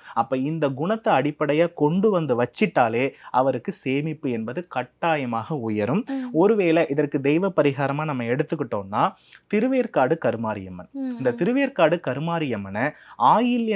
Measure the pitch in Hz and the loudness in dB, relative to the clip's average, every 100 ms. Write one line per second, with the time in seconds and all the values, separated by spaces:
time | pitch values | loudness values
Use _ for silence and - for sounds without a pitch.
0 | - - 117 131 135 165 143 127 170 220 | -6 -4 -2 -2 -2 -2 -2 -2 -4 -2
1 | 220 143 143 151 147 151 165 - 147 180 | 2 2 2 -2 0 2 0 2 0 2
2 | 220 185 151 117 120 - - - 120 113 | 2 2 0 0 0 0 0 2 2 2
3 | 135 - - 123 135 127 160 - 135 135 | -2 -4 -4 0 2 0 -4 -8 -4 -2
4 | 156 147 135 117 113 139 180 127 127 _ | -2 -4 -4 -4 -6 -8 -8 -6 -8 _
5 | 170 151 123 113 110 151 113 104 104 175 | -2 0 -2 -4 -4 -6 -4 -2 0 0
6 | 269 269 254 156 196 220 175 165 160 143 | -2 -6 -4 2 4 4 2 2 2 0
7 | 143 143 135 156 190 180 143 131 135 143 | 0 0 0 2 2 2 2 2 -2 -2
8 | 156 131 117 131 151 160 127 107 98 107 | -4 -4 -2 -2 -2 -4 -4 -6 -4 0
9 | 170 - _ - _ 208 254 262 240 151 | 0 -2 _ -20 _ 0 2 0 0 2
10 | 127 165 123 110 113 104 95 90 90 277 | 2 2 0 -2 -4 -6 -8 -12 -14 -10
11 | 262 240 247 240 190 262 277 233 160 175 | -8 -4 -2 0 0 0 0 2 4 2
12 | - 131 165 170 147 107 98 104 139 - | -2 -4 -4 -4 -2 -4 -6 -4 -4 -4
13 | - - 123 190 247 247 226 | -14 0 4 4 4 0 0